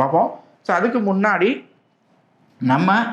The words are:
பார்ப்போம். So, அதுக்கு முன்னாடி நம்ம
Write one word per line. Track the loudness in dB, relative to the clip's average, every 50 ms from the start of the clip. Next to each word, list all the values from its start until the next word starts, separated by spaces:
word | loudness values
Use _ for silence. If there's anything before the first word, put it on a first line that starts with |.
பார்ப்போம். | -2 0 2 0 0 0 -4 -10 -20 _ _ _ _
So, | -2 -2 0
அதுக்கு | 0 0 -2 0 -2 0
முன்னாடி | 0 0 0 0 0 2 0 0 -2 -4 -8 -20 _ _ _ _ _ _ _ _ _ _ _ _ _ _ _ _ _ -6 -2 0 0
நம்ம | 2 2 2 2 0 0 -4